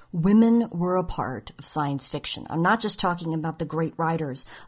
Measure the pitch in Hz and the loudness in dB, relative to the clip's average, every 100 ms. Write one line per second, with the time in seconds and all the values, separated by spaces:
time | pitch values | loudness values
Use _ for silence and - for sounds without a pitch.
0 | - 175 180 220 226 233 226 170 180 185 | -8 -2 4 6 6 4 0 -2 0 0
1 | 175 - 110 120 - - - 156 143 139 | -2 -4 -6 -6 -12 -2 2 2 0 0
2 | - 151 - - - 160 175 226 214 - | 0 0 -4 -4 -4 0 2 2 2 2
3 | 185 175 165 160 160 - 151 160 160 - | 0 -2 -4 -4 -6 -6 -6 -4 -4 -2
4 | 160 165 147 131 - - | -2 -2 -4 -2 -2 -4